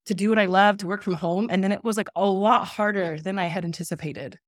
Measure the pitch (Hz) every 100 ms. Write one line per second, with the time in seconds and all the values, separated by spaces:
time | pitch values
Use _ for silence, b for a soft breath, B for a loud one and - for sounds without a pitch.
0 | - 190 208 220 190 185 208 202 180 202
1 | - 170 175 180 233 185 190 202 226 214
2 | 196 - 196 190 208 233 - - 208 202
3 | 170 156 185 196 175 180 170 165 170 165
4 | 151 117 131 -